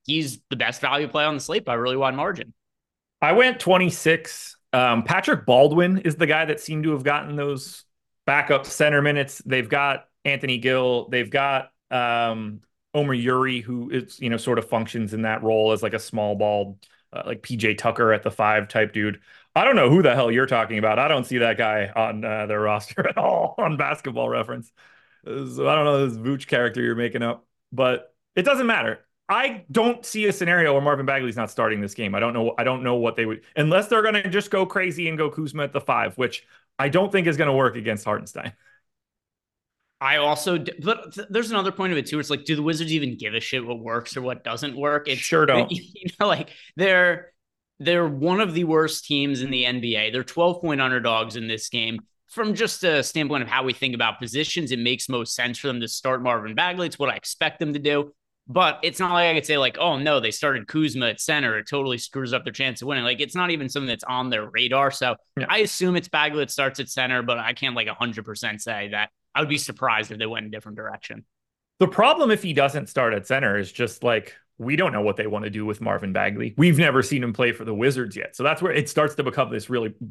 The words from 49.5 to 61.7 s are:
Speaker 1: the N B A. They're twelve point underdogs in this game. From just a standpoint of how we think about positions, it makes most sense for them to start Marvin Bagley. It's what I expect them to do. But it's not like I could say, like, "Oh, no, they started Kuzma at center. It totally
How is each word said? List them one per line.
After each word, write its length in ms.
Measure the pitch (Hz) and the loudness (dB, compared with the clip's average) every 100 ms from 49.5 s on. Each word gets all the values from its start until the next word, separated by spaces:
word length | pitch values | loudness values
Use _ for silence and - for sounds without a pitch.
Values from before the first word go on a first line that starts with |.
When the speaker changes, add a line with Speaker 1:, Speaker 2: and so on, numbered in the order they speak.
Speaker 1:
the 140 | 127 | 0
N 160 | 123 123 | 0 0
B 160 | 117 110 | 0 0
A. 140 | 107 | 0
They're 140 | 123 | -2
twelve 360 | 123 - 175 175 | -2 2 2 2
point 200 | 170 139 | 0 0
underdogs 560 | 131 127 120 113 113 117 | 2 2 2 0 -2 -6
in 100 | 113 | -6
this 220 | 110 - | -6 -6
game. 320 | 123 113 113 - _ _ | -4 -4 -6 -10 _ _
From 260 | - 214 | -4 -2
just 280 | 208 220 - | 0 -2 0
a 200 | 180 147 | 2 2
standpoint 400 | 127 160 143 147 | 0 -2 -2 -2
of 40 | 117 | 0
how 140 | 127 | 0
we 100 | 131 | 0
think 220 | 123 135 | -2 -2
about 240 | 120 113 107 | 0 -2 -2
positions, 540 | 120 127 156 180 143 | -6 -4 -4 -4 -4
it 60 | 123 | -2
makes 300 | 120 127 - | -2 -2 -4
most 260 | 123 113 | -4 -4
sense 240 | - 123 120 | -4 -4 -4
for 100 | 143 | -6
them 120 | 120 | -6
to 80 | 113 | -6
start 340 | - 131 131 | -6 -4 -2
Marvin 320 | 123 117 107 | -2 -2 -4
Bagley. 320 | 110 180 180 170 | -4 -4 -2 -6
It's 120 | - | -4
what 120 | 139 | -4
I 40 | |
expect 460 | 101 - - 156 143 | -4 -8 -4 -4 -4
them 120 | 156 | -6
to 60 | 147 | -2
do. 340 | 147 147 147 _ _ _ - | 0 0 -2 _ _ _ -4
But 320 | 165 170 147 | 0 2 0
it's 160 | 170 - | -4 -2
not 140 | 185 | 0
like 180 | 175 170 | 2 4
I 40 | |
could 120 | 160 - | 2 0
say, 100 | 147 | 2
like, 220 | 127 - | 0 0
"Oh, 200 | 170 139 | 0 0
no, 200 | 151 143 | 2 2
they 140 | 113 | 0
started 340 | - 147 131 104 | -2 -2 -2 -2
Kuzma 440 | 156 156 123 120 | -2 0 0 -2
at 100 | 101 | -2
center. 360 | - 151 127 107 | -2 0 0 -2
It 100 | |
totally 280 | 104 | -4